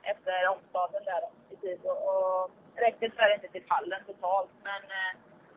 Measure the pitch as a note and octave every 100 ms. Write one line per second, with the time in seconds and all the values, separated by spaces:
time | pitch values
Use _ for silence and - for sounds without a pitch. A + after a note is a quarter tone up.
0 | G3+ G3+ F#3 F#3 F#3 F#3 - F#3 F3 G3+
1 | G3+ F3 - - - - C4+ - F#3 F#3
2 | G3 F#3+ F#3 F#3 F#3 - - - A#3+ -
3 | A3+ - G#3 G#3 F#3 F#3 - E3+ F3 F#3+
4 | G3+ G3 F3+ G3 F#3 - G3 G3 G3 F#3+
5 | F#3 - - - -